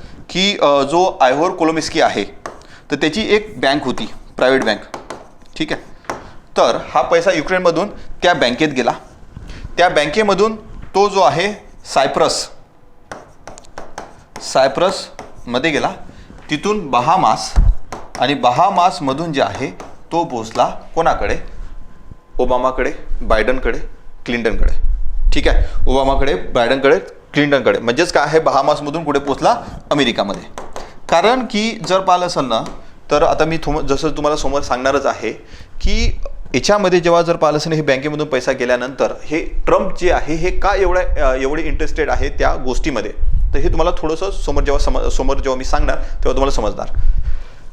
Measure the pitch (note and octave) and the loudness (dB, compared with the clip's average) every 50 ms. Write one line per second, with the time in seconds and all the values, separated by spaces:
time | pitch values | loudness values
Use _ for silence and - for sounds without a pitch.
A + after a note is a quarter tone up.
0 | - - - - - - - E3+ F#3+ G3+ G3+ - - C#3+ C#3+ C#3 C#3 C3 D3 F3 | -18 -18 -18 -20 -20 -8 -2 0 0 0 0 2 2 4 4 4 2 2 2 2
1 | F#3 F#3+ - - C#3 B2+ C3 C#3 D#3+ F#3 F#3 - E3+ D#3+ D#3+ D#3+ D3 - - D#3+ | 2 0 2 2 2 2 4 2 0 -2 0 0 0 0 0 -2 -4 -4 -2 0
2 | C3+ A2 G2 A#2 G2+ - - - - - - - - - - - - - D3 C#3+ | 0 2 0 -2 -4 -6 -8 -14 -16 -16 -16 -16 -20 -20 -20 -20 -8 -6 -4 0
3 | - A#3+ - G#3 A3 G3+ G3+ G#3+ G#3+ - - B2+ B2 C3+ C#3 D3 - B2+ A#2+ - | 0 0 0 -2 0 0 0 0 0 -4 -8 -2 0 0 0 0 -2 -4 -4 -4
4 | A2+ G#2 - - - - - - - B2+ C3+ C3+ A2+ A2 G#2 G2+ - - - - | -6 -8 -10 -14 -18 -14 -4 0 2 2 2 2 2 0 -2 -4 -6 -14 -16 -18
5 | - - - - - - - - - - - - D#3+ D3+ D#3+ - - - - - | -16 -16 -18 -18 -18 -20 -20 -20 -20 -20 -8 -8 -6 -6 -6 -8 -10 -16 -20 -20
6 | - - - - - - - - - - - - F3 B2+ A#2 - - - - D#3 | -14 -14 -14 -14 -14 -18 -20 -20 -20 -6 0 2 2 2 2 -2 -6 -2 0 0
7 | E3 - F3 E3+ E3 G3 F#3 D#3+ C#3+ - F#3 F#3 F#3 E3+ E3 D#3 F#3 - - - | 0 2 2 2 2 2 0 0 -2 -2 -2 0 2 2 2 0 -2 -4 -6 -12
8 | - - - - - F3+ F3 D#3+ C3+ A#2+ A#2+ B2 D#3 D#3 C#3 B2+ A#2+ - D3+ - | -12 -12 -10 0 2 2 2 2 2 0 0 0 0 0 0 0 -2 -2 -2 -4
9 | - - - - - - - - - - - - - - - - E3+ F3+ F3+ D#3 | -8 -18 -20 -20 -20 -20 -20 -18 -16 -16 -14 -14 -14 -10 0 2 2 2 4 2
10 | D3 D#3 - A3 A3 G3+ G3 F3+ G3+ A3 A3 G#3+ - - - - - - - F#3+ | 0 0 0 0 2 2 2 2 2 0 0 -6 -12 -16 -16 -16 -16 -4 0 2
11 | G3+ G3+ G3 G3 F#3 D#3 C3+ D3+ F3+ G3+ G#3 G#3 - - - - - - - D#3 | 2 2 4 4 2 4 2 2 -2 -4 -4 -8 -14 -20 -20 -20 -16 -4 0 0
12 | C3+ C#3 - F3 E3 C#3 - - - - - - - - _ - - - - - | 0 0 2 0 0 0 0 -4 -6 -10 -12 -20 -20 -20 _ -20 -20 -20 -20 -20
13 | - - - - - - - - - - - - - - - - - - - - | -20 -20 -20 -20 -20 -20 -20 -20 -20 -20 -20 -20 -20 -18 -14 -14 -12 -12 -12 -14
14 | - - - - - _ - - - - - C#3 C3 C3+ - - E3 F#3+ F#3 - | -16 -18 -20 -20 -20 _ -18 -14 -12 -4 0 0 0 0 0 0 -2 -2 -2 -4
15 | - - - - - - - - - - A#2 B2 D#3+ E3 D3+ B2+ A#2 D#3+ G3 - | -10 -14 -16 -18 -18 -18 -18 -16 -12 -6 -6 -2 -2 0 -2 0 -2 -4 -6 -8
16 | - - - - - - - - - - D#3 D3 - G3 G#3+ G#3 F3+ D3 C3 A#2+ | -14 -18 -18 -20 -20 -20 -20 -20 -10 -8 -8 -4 -2 -2 -4 -2 -4 -2 -2 0
17 | B2 D3+ F3 F#3+ D3 A2 A#2+ - - - - - - - - - - - - - | 2 2 2 2 2 2 0 0 -4 -2 2 4 4 4 4 2 -2 -4 -10 -14
18 | - - - - - C3 D3 C3+ - - - C#3 F3 G3 G3 F#3 F3 F#3 F#3 - | -14 -14 -6 -4 -2 -2 -2 0 0 0 2 4 2 2 2 2 2 2 2 0
19 | D3+ C3+ C3 C#3+ E3+ E3+ D3+ C#3 A#2+ - - F2+ B2+ D#3+ F#3 - - - - - | -4 -4 -4 -4 -4 -4 0 0 0 -2 -2 -6 -8 -8 -8 -12 -16 -16 -16 -18
20 | - - - E3+ E3+ E3 C3 A#2 A2 A2 - B2 C3 E3+ F#3+ - - - - D#3+ | -14 -4 -2 -2 -2 -2 -4 -8 -8 -6 0 0 0 0 0 -6 -12 -8 -4 0
21 | E3 D#3+ C3+ - C3+ G#2+ A2 - - - - - - - - - - - - - | 0 0 0 0 0 -2 -2 -2 -4 -8 -10 -10 -10 -10 -10 -10 -12 -12 -14 -16
22 | - - - - - - - - B2 B2+ B2+ B2 B2+ C3 C3 - B2+ C3+ - - | -16 -18 -18 -20 -20 -8 -2 0 2 2 2 2 2 0 0 0 -2 -2 -4 -6
23 | - - - - - G#2+ A2+ A2 G#2+ A#2 B2+ B2+ - A#2+ A2+ A2+ - - - - | -4 -2 -2 -2 2 2 2 2 4 2 0 0 0 -2 -2 -2 -4 -6 -8 -12
24 | - - - - - - A#2+ A#2+ A2+ A2+ G2+ - - - - - - - - - | -14 -14 -14 -12 -6 -4 -4 -2 0 0 4 6 6 6 6 6 6 4 4 4
25 | - - - - - - - D3 - - C3+ - - - - - - B2+ B2+ C3+ | 2 2 2 4 4 6 6 6 4 4 4 4 4 4 4 4 4 6 6 4
26 | C3+ C3+ C#3 C3 - C3+ E3 - - - A#2 C3 A#2+ A#2 C3 C3+ C3 C#3 D#3 F#3+ | 2 2 2 2 2 2 2 0 -2 -2 0 0 2 2 2 2 4 4 4 4
27 | - - - - - - - C#3+ D3 D3 C#3+ C3+ A#2 A2 G2+ - A#2 A#2 A#2+ C3 | 2 -6 -16 -20 -20 -6 0 0 2 2 2 2 2 2 0 2 0 -2 0 0
28 | E3+ E3+ - D#3+ C#3+ D3+ D3+ D#3+ D#3 C#3 C3 C3+ C#3 D3+ D3+ - D3 D3 C#3+ E3 | 0 2 2 0 0 4 2 2 2 4 2 2 2 2 0 0 -2 -6 -6 -6
29 | E3 C#3+ C#3 C#3 C#3 C#3 C3+ - D3+ F3+ A#3 - - - - - - - - D3 | -4 -2 -2 -2 0 -2 -4 0 2 0 0 0 -2 -10 -14 -16 -6 -4 0 0
30 | C#3 A#2+ A2 - G2+ G2 F#2+ F2 - - - - - - - - - - - - | 0 0 0 -2 -2 -4 -4 -8 -10 -14 -14 -14 -12 -10 -10 -12 -12 -12 -16 -14
31 | - - F3+ E3 F3 G#3+ B3 C4 B3 - - G#3 G#3+ A3+ A3+ A3+ E3+ D3+ F3+ F#3+ | -4 0 0 2 4 2 2 2 -2 -4 -4 -2 -2 -2 -4 -6 -4 -2 -2 0
32 | F#3+ F#3+ F3+ F3+ F3+ E3+ E3+ E3+ C#3+ B2+ A2+ A2+ D3 F3 - - - - - - | 2 2 2 2 2 -2 -2 -2 -2 -2 -2 -2 -4 -6 -10 -12 -14 -16 -18 -18
33 | - - D3 D3 E3 - E3+ D#3 D#3 D#3+ E3 D#3+ - D3 C#3+ D#3 D3+ C3 C#3 C#3 | -6 -2 2 2 2 2 2 0 0 0 -2 -4 -2 -2 -2 -2 0 -2 -2 -2
34 | - D3+ C#3+ D3 D3 D3 D3+ D3+ - C3+ C3+ C#3+ C#3 - B2+ B2 B2+ C3+ C#3 C#3 | -2 -4 -4 -2 -2 -2 -2 0 -2 -2 -2 -2 -2 -2 -4 -2 0 0 0 0
35 | C3+ A#2+ A2+ - A#2 A2 - - - - - - - - - - - - G#3+ A3 | 0 -2 -4 -2 -6 -8 -8 -8 -14 -18 -18 -18 -18 -14 -12 -2 0 2 2 4
36 | A#3 A#3 - - - - - - - - - B2+ - - G3+ G#3 G3+ F#3 F3 F3+ | 2 2 0 0 -4 -4 -6 -8 -10 -4 -2 -2 2 2 2 2 2 2 2 2
37 | E3+ F3 E3+ E3+ E3+ E3 E3+ E3+ F3 D3+ D3 D3+ D3 E3 D#3+ D#3 D3+ C#3+ C3+ C3 | 2 4 2 2 2 2 0 2 2 0 0 0 -2 -2 -2 -2 0 0 0 0
38 | C3+ D3+ D3+ D3 D3+ D3 - B2+ B2 - C3+ B2 B2 A#2+ B2+ B2 B2 C3 C#3 - | 0 -4 -4 -4 -4 -2 -2 -2 0 -2 -2 -2 0 0 0 -2 -2 -6 -2 -2
39 | B2+ G#2 - - - - D3 E3 D#3 - - - - E3 E3 G3 G#3 F#3+ - - | -2 -2 -2 -6 -6 -4 -4 -4 -4 -2 -2 0 2 2 2 2 2 0 -2 0
40 | F3+ F3+ D#3 B2+ - C3+ D#3 E3 E3+ F3+ - - - F#3 G3+ G3 G3 F3+ F3+ F3+ | 2 2 2 2 0 -2 -2 -2 0 0 2 2 2 2 2 2 2 2 2 2
41 | F3+ - - D3 D3 C3+ C3 C3 C3+ C3 D3 D#3+ E3 D#3 C#3 A#2+ D#3 D3 - - | 2 2 2 2 2 2 2 0 0 -2 -2 -2 -2 -2 -2 0 0 0 0 0
42 | D3+ C3 B2 B2+ C#3 B2+ B2 - C3+ C#3 - - - B2 B2 - - E3 C3+ A2+ | 0 0 0 0 0 -2 0 0 2 2 0 0 -2 0 0 0 0 0 -2 -2
43 | G#2 G#2 - - - - - - - - - C#3 C3+ - - - - F3 - - | -4 -4 -2 2 2 4 4 4 2 4 4 4 4 4 4 4 2 2 2 0
44 | - D#3 D#3+ D#3+ F#3+ G3 - - - - D#3 D3 C#3 C3+ C#3 C#3+ - C#3 B2+ C3 | 0 -2 -2 -2 -2 -4 -2 -2 -2 0 0 2 2 2 4 4 4 4 2 2
45 | A#2+ A#2+ A#2+ - C3+ C3+ C#3 C3+ - C3+ C3 B2+ C3 - - - - - C3 - | 0 2 2 2 2 2 2 2 0 0 -2 -2 0 0 2 2 2 2 2 0
46 | - - - - - C#3 C3 B2+ C3+ C#3 C3 B2 A2+ G#2 - - - - - - | -2 -2 -2 0 0 2 2 2 2 2 2 2 0 0 -2 -4 -4 -2 2 4
47 | - - - - - - - - - - - - - - | 6 6 6 6 4 2 2 0 0 -6 -14 -16 -16 -6